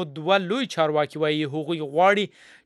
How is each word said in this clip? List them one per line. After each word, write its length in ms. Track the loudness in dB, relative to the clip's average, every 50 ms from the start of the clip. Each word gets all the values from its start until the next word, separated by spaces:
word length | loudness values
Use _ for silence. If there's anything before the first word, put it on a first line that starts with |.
| -4 -6 -8 -6
دوه 200 | 0 2 2 2 2
لوی 240 | 0 -4 -4 -4 -4 -2
چارواکي 480 | 0 0 2 2 0 0 -2 -2 -2 -2
وایي 260 | 0 0 0 -2 -4 -4
هغوی 260 | -6 -6 -4 -4 -6
غواړي 460 | -6 -4 2 4 4 6 6 4 0 -4 _ _ -20 -20 -20 -20 _